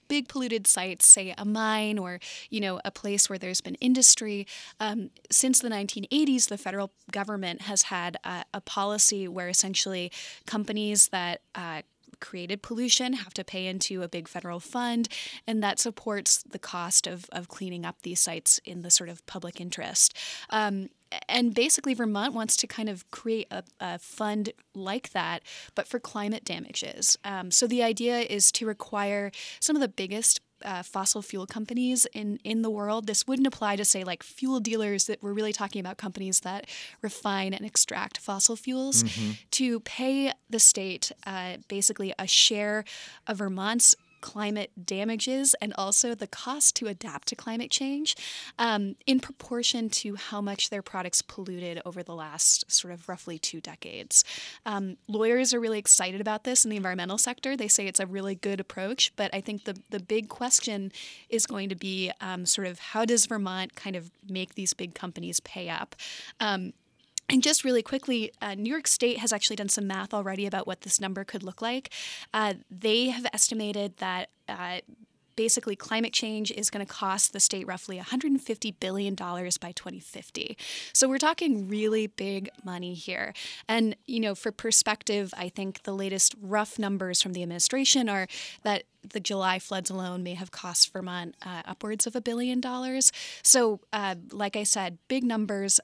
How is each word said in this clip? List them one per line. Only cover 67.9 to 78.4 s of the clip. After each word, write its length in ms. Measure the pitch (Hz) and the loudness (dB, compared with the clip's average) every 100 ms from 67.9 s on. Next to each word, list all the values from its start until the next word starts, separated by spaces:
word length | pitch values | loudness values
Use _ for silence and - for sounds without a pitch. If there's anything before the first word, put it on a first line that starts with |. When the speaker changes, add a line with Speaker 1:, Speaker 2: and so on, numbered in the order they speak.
| 269 - 240 214 - | -2 0 0 0 -4
Speaker 1:
uh, 100 | 208 | -8
New 160 | 196 214 | -4 -2
York 180 | 311 - | 0 2
State 300 | - 247 240 | 4 4 2
has 160 | 220 | 0
actually 240 | 214 - 208 | 0 0 -2
done 140 | 202 | -2
some 160 | - 196 | 0 0
math 260 | 190 196 | -4 -4
already 320 | 214 196 190 | -4 -4 -4
about 220 | 202 196 190 | -2 -4 -4
what 160 | 185 | -8
this 180 | - - | -2 -2
number 240 | 196 190 | 0 -4
could 180 | 196 202 | -6 -8
look 200 | 185 - | -10 -6
like. 260 | 226 247 - - - - - | -4 -4 -6 -10 -10 -12 -4
Uh, 180 | 214 214 190 - | 0 0 0 -8
they 360 | 185 214 220 254 | -2 2 4 4
have 180 | 240 247 | 0 -2
estimated 640 | 214 - 226 208 208 202 190 | 2 2 2 -2 -2 -4 -4
that, 320 | 185 180 - _ - | -4 -4 -6 _ -12
uh, 340 | 202 180 180 - - 220 _ _ | -8 -6 -8 -10 -20 -20 _ _
basically 400 | - 226 226 226 | -2 2 2 0
climate 380 | 202 - 220 226 | -6 -2 -2 0
change 380 | - 220 214 208 | -2 -2 -4 -4
is 180 | 202 214 | -2 -2
gonna 160 | 202 | -2
cost 480 | 196 - 190 196 - | -6 -4 -2 2 2
the 80 | 202 | 2
state 260 | - 196 190 | 0 0 -4
roughly 320 | 180 - 185 | -8 -8 -10
a 40 | |
hundred 280 | 180 254 302 | -4 -2 2
and 120 | 269 | 2